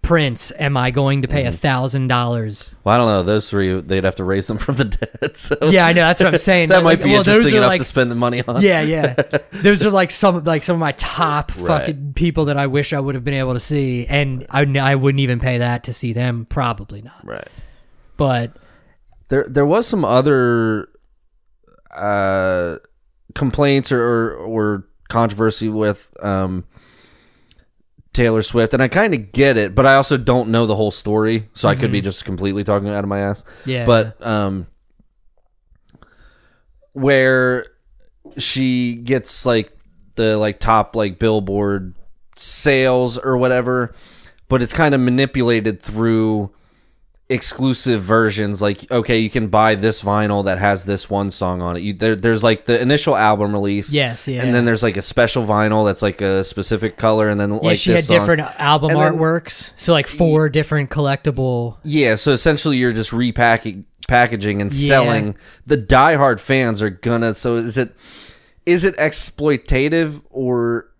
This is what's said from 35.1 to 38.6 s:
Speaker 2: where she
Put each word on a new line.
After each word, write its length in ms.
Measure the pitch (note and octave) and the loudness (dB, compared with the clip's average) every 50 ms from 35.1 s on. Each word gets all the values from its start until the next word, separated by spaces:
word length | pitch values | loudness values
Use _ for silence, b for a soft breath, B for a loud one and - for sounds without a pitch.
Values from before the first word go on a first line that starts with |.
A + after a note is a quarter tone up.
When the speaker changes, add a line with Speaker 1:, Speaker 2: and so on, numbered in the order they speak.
| _ _ _ _ _ _ _ _ _ _ _ _ _ _ _ _ _ - b b b b b b b b b b b b b b _ _ _ _ | _ _ _ _ _ _ _ _ _ _ _ _ _ _ _ _ _ -20 b b b b b b b b b b b b b b _ _ _ _
Speaker 2:
where 760 | _ C3+ C3 C3 C#3 C3 C3 C3 C3 C3 B2+ B2+ B2+ B2 - - _ _ _ _ _ _ _ - _ _ _ - - | _ -2 2 4 4 4 4 4 4 4 2 2 0 -2 -6 -10 _ _ _ _ _ _ _ -20 _ _ _ -18 -12
she 600 | C#3 B2 - - C3+ | -6 -4 -4 -2 0